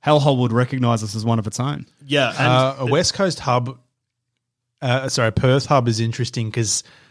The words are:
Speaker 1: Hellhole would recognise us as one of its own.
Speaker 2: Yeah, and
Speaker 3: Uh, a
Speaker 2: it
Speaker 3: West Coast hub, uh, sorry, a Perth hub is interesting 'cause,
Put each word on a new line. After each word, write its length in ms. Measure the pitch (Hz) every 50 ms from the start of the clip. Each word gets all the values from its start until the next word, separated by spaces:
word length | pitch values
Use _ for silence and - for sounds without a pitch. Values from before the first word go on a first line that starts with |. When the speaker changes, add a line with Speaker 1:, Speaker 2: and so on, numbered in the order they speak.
| -
Speaker 1:
Hellhole 320 | 147 151 151 139 151 139 127
would 160 | 123 120 113
recognise 500 | 120 123 123 - 131 127 120 117 110 107
us 100 | 107 101
as 120 | 113 107
one 140 | 117 113 113
of 60 | 104 107
its 120 | - -
own. 260 | 123 139 147 143 131 _ _ _ -
Speaker 2:
Yeah, 240 | 139 143 147 135 117
and 180 | - - 135 127
Speaker 3:
Uh, 280 | 127 127 131 131 135 135
a 60 | 135
Speaker 2:
it 60 | 117
Speaker 3:
West 220 | 123 151 180 - -
Coast 260 | - 202 185 156 -
hub, 360 | - 139 123 123 123 120 131 - _ _ _ _ _ _ _ _ _ _ _ _ _ _ _ _ _ _ _ _
uh, 280 | - 127 123 131 131 131
sorry, 200 | - - 120 113
a 20 |
Perth 340 | 107 - - 127 127 139 131
hub 220 | - 151 139 120 120
is 120 | 113 104
interesting 520 | 117 113 113 - 123 120 - 127 113 110
'cause, 320 | 107 120 117 104 - - - - - - _ _